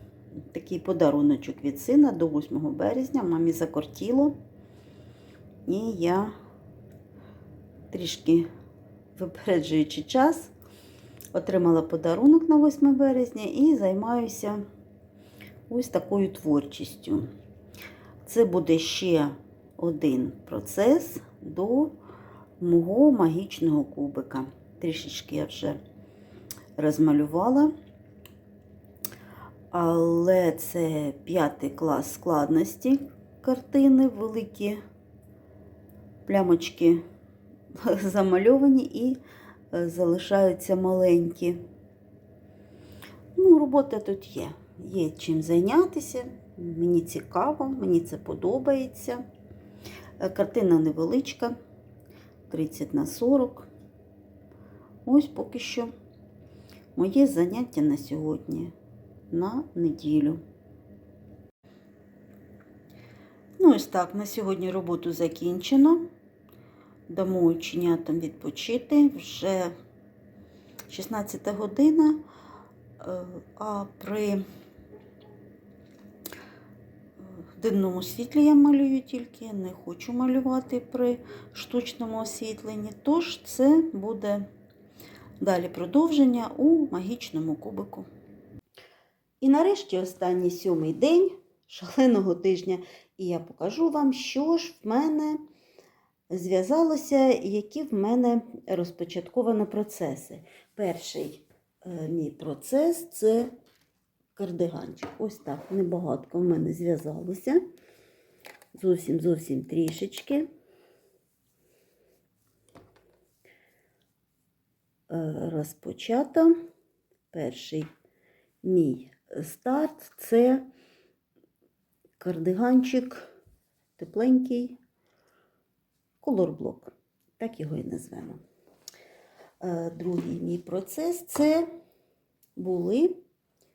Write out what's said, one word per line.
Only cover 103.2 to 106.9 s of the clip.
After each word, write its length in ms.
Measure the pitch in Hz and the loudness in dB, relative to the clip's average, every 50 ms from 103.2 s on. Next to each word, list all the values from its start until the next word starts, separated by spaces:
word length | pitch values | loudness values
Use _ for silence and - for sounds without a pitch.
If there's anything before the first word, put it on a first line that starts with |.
| 214 220 220 233 240 254 - - _ _ _ _ _ _ _ _ _ _ _ _ _ _ _ | 0 2 2 2 -2 -4 -10 -16 _ _ _ _ _ _ _ _ _ _ _ _ _ _ _
кардиганчик. 760 | - 196 180 170 165 175 170 160 - - - - - - - - - | -10 -10 -8 -4 -4 -4 -4 -4 -8 -12 -14 -14 -14 -14 -14 -10 -10
Ось 180 | 220 208 - | -10 -10 -10
так, 340 | - - 147 139 139 - - | -12 -12 -12 -12 -12 -10 -6
небагатко 680 | 185 196 185 175 180 175 180 151 131 - - - - 175 | -4 -2 -2 -2 -2 -4 -4 -4 -6 -6 -6 -8 -4 -2
в 60 | 180 | 0
мене 280 | 175 165 160 160 160 160 | 0 0 0 0 -2 -4
зв'язалося. 920 | 165 170 175 | -4 -2 -2